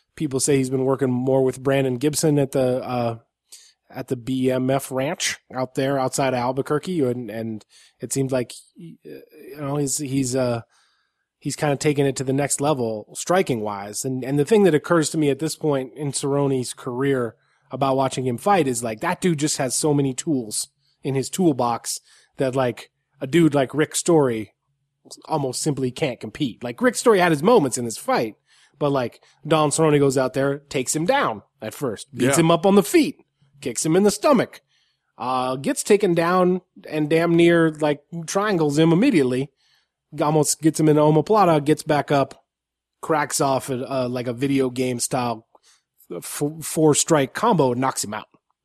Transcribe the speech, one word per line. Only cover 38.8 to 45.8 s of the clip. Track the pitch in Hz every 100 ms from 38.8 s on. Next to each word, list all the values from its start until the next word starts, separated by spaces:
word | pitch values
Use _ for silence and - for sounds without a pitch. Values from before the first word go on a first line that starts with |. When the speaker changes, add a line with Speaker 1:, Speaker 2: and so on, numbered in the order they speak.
| 165
Speaker 1:
immediately, | 165 277 185 127 127 143 _ _ _ _ _ _ 151
almost | 151 156 147 -
gets | 160 156
him | 156
in | 151
omoplata, | 151 156 147 214 180 156
gets | 143 151
back | - 147 -
up, | 143 135 - _ _ _ _ _ _
cracks | - 156 147 -
off | 143 131 -
a, | 123 120
a, | 135 123
like, | 127 123
a |
video | 120 139 135 131
game | 123 127 120
style | - 135 120 113 - _ _ _